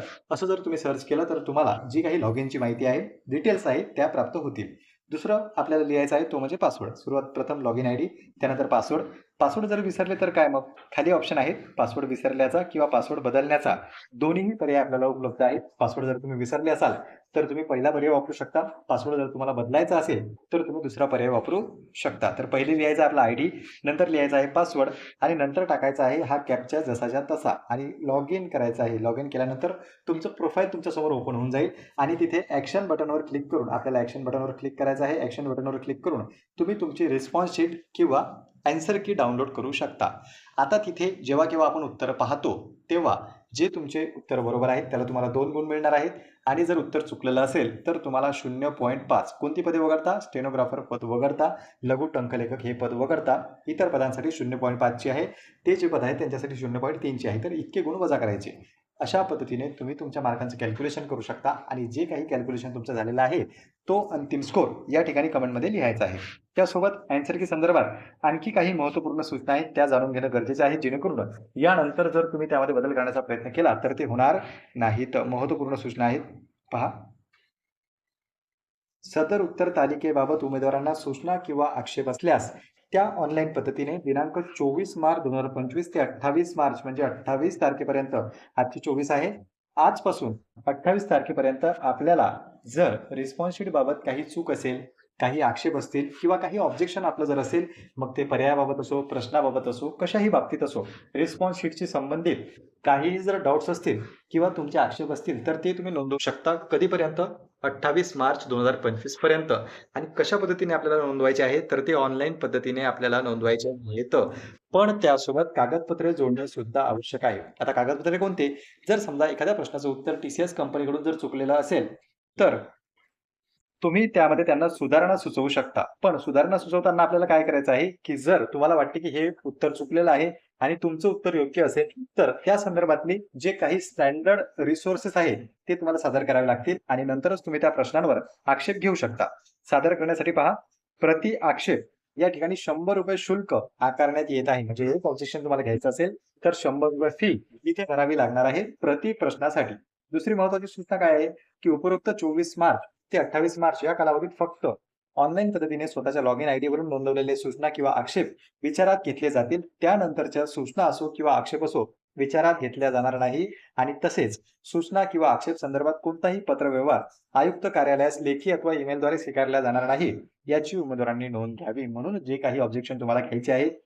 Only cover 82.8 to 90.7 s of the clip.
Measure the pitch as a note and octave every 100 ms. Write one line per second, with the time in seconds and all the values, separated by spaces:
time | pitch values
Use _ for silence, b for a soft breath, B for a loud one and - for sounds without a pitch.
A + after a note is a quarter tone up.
82.8 | B F#3+ G#3 F#3+ D3 D#3 D#3 C#3+ B2 C#3
83.8 | C#3+ F3 C#3 C3+ D#3+ F3 E3+ - C#3 D3
84.8 | G3 E3+ D#3 E3 C3 C3 C3 C3 B2+ D#3+
85.8 | E3+ D#3+ C3+ - C#3+ D3+ E3+ - C#3+ A#2+
86.8 | C3 C3 C#3 - - C3+ E3+ - C#3+ -
87.8 | C#3 C#3 C3+ A2+ - B B - B2+ -
88.8 | D#3 C#3 C#3+ C#3+ F3 G#3 - _ _ -
89.8 | D#3+ E3 G3 - B2 G#2+ _ - -